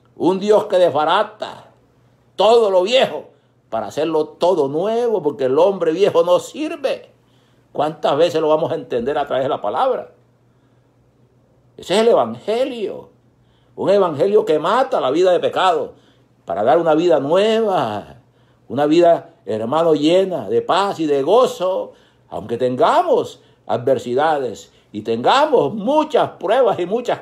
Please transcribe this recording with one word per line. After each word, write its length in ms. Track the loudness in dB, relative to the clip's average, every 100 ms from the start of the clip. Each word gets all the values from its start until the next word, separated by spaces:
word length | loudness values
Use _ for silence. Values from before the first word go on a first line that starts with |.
| _ -4
Un 220 | -2 0
Dios 260 | 2 2 4
que 120 | 2
desbarata 920 | 2 2 2 0 -2 -6 -14 -14 -20 _ _ _ _ _ _ 0
todo 340 | 4 4 4
lo 140 | 2
viejo 460 | 2 2 0 -4 -14 _ _ _ -8
para 180 | -8 -6
hacerlo 380 | -6 -2 -2 -4
todo 400 | -2 0 2 0
nuevo, 560 | -2 -2 -2 -2 -2
porque 220 | -4 -2 0
el 120 | 2
hombre 360 | 2 2 -2
viejo 300 | 2 2 2
no 160 | 2 2
sirve. 760 | 0 -10 -8 -6 -6 -8 -12 _ _ _ _ _ _ -6
¿Cuántas 400 | -4 -2 -2 2
veces 240 | 2 2
lo 80 | 2
vamos 240 | 2 0
a 40 | -4
entender 420 | -4 -4 -2 -4
a 100 | -2
través 160 | -2
de 60 | -2
la 100 | -4
palabra? 540 | -4 -2 -2 -2 -8 _ _ _ _ _ _ _ _ _ _ _ _ _ _ _ _ -16
Ese 200 | -4 0
es 60 |
el 40 | 4
evangelio. 1000 | 4 2 -4 -6 -4 -4 -4 -8 -10 -16 _ _ _ _ _ _ -6
Un 140 | 0
evangelio 560 | 2 2 0 2 2 2
que 140 | 0
mata 420 | 0 0 0 -2
la 100 | 0
vida 220 | 2 2
de 80 | 2
pecado 520 | 0 0 0 0 -4 -12 _ _ _ _ -10
para 180 | -2
dar 140 | 2 2
una 180 | 2 2
vida 240 | 2 2
nueva, 1040 | 2 0 2 0 0 -2 -2 -6 -10 -20 _ _ _ _ -10
una 160 | -2 2
vida, 500 | 4 4 4 -2 _ -8
hermano, 480 | -6 -2 0 2
llena 540 | 2 4 2 2 -4 -2
de 140 | -2
paz 400 | 0 -2 -2 -4
y 40 | -2
de 160 | -2
gozo, 680 | 2 2 2 0 -4 -4 -8 -16 _ _ -14
aunque 280 | -12 -8 -4
tengamos 840 | -4 0 2 2 2 0 -2 -10 _ _ -6
adversidades 1040 | -4 0 -2 0 -2 0 0 -4 -10 -18 _ _
y 80 | -10
tengamos 720 | -6 -2 2 2 2 2 0
muchas 560 | -4 -2 0 0 0 -2 -4
pruebas 400 | -2 0 2 0
y 60 | -4
muchas 340 | -4 -4 -6